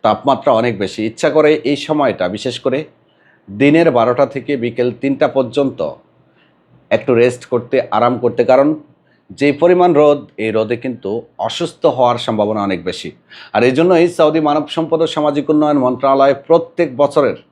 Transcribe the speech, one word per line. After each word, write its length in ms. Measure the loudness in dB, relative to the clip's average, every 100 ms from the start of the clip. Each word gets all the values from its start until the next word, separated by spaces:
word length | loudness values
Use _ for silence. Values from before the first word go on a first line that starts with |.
| 0
তাপমাত্রা 460 | 0 -2 0 2 2
অনেক 140 | 0 -4
বেশি। 200 | -8 -6 -8
ইচ্ছা 200 | -2 0 2
করে 160 | 2 2 -2
এই 60 | -4 -4
সময়টা, 380 | -2 -2 -2 -4 -4
বিশেষ 200 | -8 -4
করে 160 | -4 -4 -8 _ _ _ _ _ -18
দিনের 400 | 0 2 4 4 4
বারোটা 280 | 2 2 -2
থেকে 180 | -2 -6 -4
বিকেল 260 | -4 -2 -4 -2
তিনটা 260 | -4 -2 0 0
পর্যন্ত 440 | -2 -2 -4 -4 -10 -10 _ _ _ _ _ _ _ _ _ -4
একটু 160 | 2 2
রেস্ট 220 | 2 0 -6
করতে, 240 | -6 -2 -4 -2 0
আরাম 160 | 0 0
করতে, 180 | -2 0 2
কারণ 160 | 4 4 -2 -10 _ _ _ _ -2
যে 80 | -2 2
পরিমাণ 300 | 2 4 4 4
রোদ, 200 | 4 2 -4 -8
এই 80 | -4 -2
রোদে 200 | -2 -4
কিন্তু 280 | -6 -8 -8 -8 -10 -8 -8
অসুস্থ 360 | -6 -8 -2 -2 2
হওয়ার 200 | 0 0 -4
সম্ভাবনা 360 | -2 -2 -2 -4
অনেক 120 | -4 -6
বেশি। 200 | -10 -14 -16 _ -20 -6 0
আর 60 | 2
এই 60 | 2
জন্যই 280 | 2 4 2 2
সৌদি 240 | 2 2 0
মানব 160 | -2 -2 -6
সম্পদ 240 | -4 -2 -2
ও 20 | 0
সামাজিক 300 | -2 -2 0
উন্নয়ন 280 | 0 2 0 0
মন্ত্রণালয় 500 | 0 0 4 2 0 2
প্রত্যেক 420 | 0 0 -4 -4 0
বছরের 360 | 0 2 0 -2 _